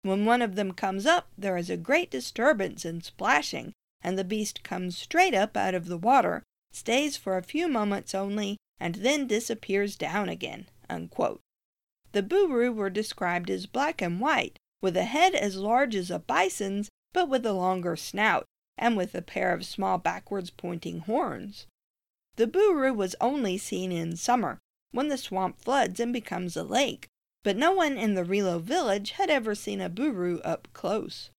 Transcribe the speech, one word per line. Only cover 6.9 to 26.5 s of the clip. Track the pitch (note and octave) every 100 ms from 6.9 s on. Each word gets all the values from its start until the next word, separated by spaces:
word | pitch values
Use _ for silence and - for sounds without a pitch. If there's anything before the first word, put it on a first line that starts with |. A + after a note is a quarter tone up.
| B3 D4 -
for | - F#3
a |
few | F3+ D4 F4
moments | A#3+ G#3 G3+ -
only, | F#3+ G3 G#3 G3+ G#3 _ _
and | F3 E3+
then | A3+ D4 B3+
disappears | G#3+ - A3 - G3 G3+ -
down | C#3+ F#3+ F#3+
again.'" | F3 - - F#3 _ -
Unquote. | F3 E3+ - - - _ _ _ _ _ _ _
The | G3+
Buru | G3+ F#4+ F#4 B3 B3
were | A3 G3
described | F#3+ G#3+ - F3 F3 F3+
as | F#3 F#3+
black | B3 D4 E4+
and | F3 F3
white, | C4+ D4+ - - _ _
with | F#3+ F3+
a |
head | F#3 C#4 F#4
as | F#4+ G#3 F#3+
large | G3+ A#3+ C4+ G#3
as | F3+
a | F3
bison's, | - D4+ F#4+ - G3 G3 G#3 _ _
but | F#4 E4+
with | C4
a | A3+
longer | F#3+ F3+ F#3 F3 E3
snout, | - G3 G#3+ D#3+ - _ _ -
and | A#3+ G#3+
with | F3+
a | F3+
pair | F3 - F#3
of | F3 F3+
small | - F#3+ F#3
backwards | E3+ F3+ - G3+ F3
pointing | - F3 F3 E3 E3+
horns. | D#3+ A#3+ D4 B2+ G3+ G#3 - _ _ _ _ _ _ -
The | A3
Buru | F#4 G#4 D#4+ C4
was | A3+ F#3+ -
only | A#3+ D4 G#3+ F#3
seen | - F#3 F#3
in | E3+ E3 E3+
summer, | - B3 E3+ - _ _ _
when | A#3+ D4
the | C4+
swamp | - F#3+ F#3 -
floods | - C4+ G#3 F3+
and | A#3
becomes | A#3+ - F3+ F3+